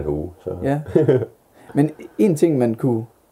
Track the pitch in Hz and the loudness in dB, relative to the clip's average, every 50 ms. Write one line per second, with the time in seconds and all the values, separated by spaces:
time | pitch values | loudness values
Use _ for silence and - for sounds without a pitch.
0 | 73 76 73 76 80 90 - - - - 92 90 - 135 139 151 151 - - 165 | 0 -2 -4 -4 -6 -10 -12 -12 -12 -10 -8 -6 -4 -4 -4 -4 -4 0 2 2
1 | 147 135 131 123 - - - _ _ _ _ - - - - 143 147 151 151 - | 4 4 2 2 0 -4 -12 _ _ _ _ -20 -14 -4 0 0 0 0 -2 -8
2 | - - - - 214 208 160 147 180 165 151 131 120 117 110 - - 123 117 113 | -18 -10 -2 0 2 2 2 2 2 2 2 2 2 0 0 0 0 0 0 -2
3 | 113 - _ _ _ _ | -4 -8 _ _ _ _